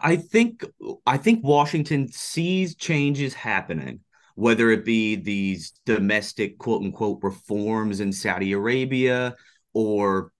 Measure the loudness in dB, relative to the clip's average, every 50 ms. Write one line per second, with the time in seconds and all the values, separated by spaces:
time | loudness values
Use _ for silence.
0 | 0 0 0 0 0 2 4 4 4 4 0 -8 -14 -14 _ -14 -12 -12 -10 -4
1 | 0 0 0 2 4 4 4 4 4 4 4 4 4 2 0 -2 0 0 0 -2
2 | -2 -4 -6 -12 -10 -6 -4 -2 -2 0 0 0 0 -2 -4 -8 -4 0 0 2
3 | 2 2 0 0 -2 -4 -6 -8 -4 -2 -2 -2 -2 -4 -6 -6 -6 -8 -12 -14
4 | _ _ _ _ _ _ -6 0 4 4 4 6 6 4 4 4 2 0 0 2
5 | 2 0 -2 -4 -4 -4 -2 -2 0 -2 -2 -4 -8 -14 -18 _ -2 -2 0 2
6 | 2 2 0 0 -2 -4 -6 -4 -6 -6 -6 -6 -4 -2 -2 -2 -2 -6 -4 -4
7 | -4 -4 -4 -4 -4 -6 -6 -6 _ -6 -4 -4 -2 -2 -2 -2 -2 -2 -4 -4
8 | -4 -4 -4 -4 -4 -4 -2 -2 -2 -2 -2 0 0 0 0 0 0 0 0 2
9 | 2 2 2 2 -2 -4 -6 _ _ _ _ _ _ _ -2 -2 0 0 0 0
10 | 2 2 0 0 -4 -6 _